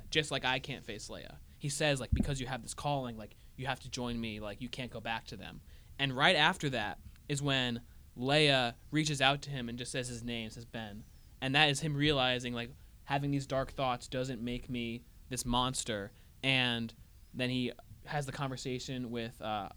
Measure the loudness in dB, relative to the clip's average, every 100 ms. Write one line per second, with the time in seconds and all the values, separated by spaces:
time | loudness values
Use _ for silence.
0 | -2 0 0 0 2 0 -2 -8 -8 -10
1 | -10 -12 -12 -16 -18 -8 -6 2 2 2
2 | 2 0 2 -2 -4 -6 -6 -6 -2 -2
3 | -2 -8 -12 -16 -18 -8 -4 -4 -6 -4
4 | -2 -2 -2 -4 -6 -8 -8 -8 -8 -6
5 | -4 -4 -6 -12 -12 -14 -16 -20 -16 0
6 | 0 6 6 8 6 6 0 0 -2 -4
7 | -12 -16 -4 0 2 2 2 0 -6 -18
8 | -16 -4 4 6 8 6 4 -2 -2 0
9 | 0 6 6 6 0 -6 -6 -6 -4 -4
10 | -4 -4 -4 -4 -4 -10 -10 -8 -8 -10
11 | -14 -18 -20 -4 2 6 6 4 0 2
12 | 4 4 4 2 -2 -4 -6 -10 -20 -20
13 | -4 0 2 0 0 -2 -2 -2 -2 -2
14 | -4 -4 -4 -4 -4 -4 -4 -4 -2 -4
15 | -10 -20 -8 -6 2 2 2 0 -2 -2
16 | -4 -10 -20 -2 2 4 4 2 -2 -8
17 | -20 -20 -14 -2 0 0 -2 -6 -16 -18
18 | -6 -4 -4 -4 -4 -4 -6 -6 -4 -6
19 | -4 -4 -6 -6 -2 -2 -4